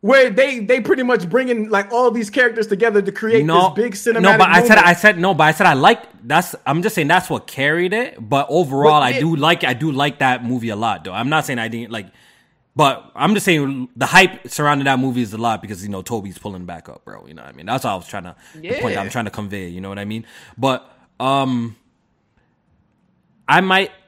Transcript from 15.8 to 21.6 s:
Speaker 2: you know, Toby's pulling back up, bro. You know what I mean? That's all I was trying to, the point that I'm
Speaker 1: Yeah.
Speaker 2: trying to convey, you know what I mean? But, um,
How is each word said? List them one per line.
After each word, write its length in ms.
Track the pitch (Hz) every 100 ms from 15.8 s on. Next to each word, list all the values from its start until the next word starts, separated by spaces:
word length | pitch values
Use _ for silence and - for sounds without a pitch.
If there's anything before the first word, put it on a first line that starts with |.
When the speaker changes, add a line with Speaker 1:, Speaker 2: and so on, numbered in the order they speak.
Speaker 2:
you 60 | 104
know, 120 | 98
Toby's 360 | 92 117 98 87
pulling 280 | 107 95 90
back 240 | 82 82
up, 160 | - -
bro. 200 | 50 60
You 80 |
know 80 | 80
what 120 | 65
I 20 | 64
mean? 100 | 87
That's 180 | 131 127
all 80 |
I 20 | 95
was 100 | 82
trying 180 | 104
to, 120 | 87 82 _
the 140 | 156 165 240
point 140 | 123 -
that 40 |
I'm 60 | 98
Speaker 1:
Yeah. 60 |
Speaker 2:
trying 140 | 123 107
to 60 |
convey, 380 | - 104 98 90
you 100 | 87
know 60 | 95
what 100 | 98
I 60 |
mean? 220 | 101 110 113 - - -
But, 300 | 131 127 - _ _ _
um, 580 | 131 139 135 123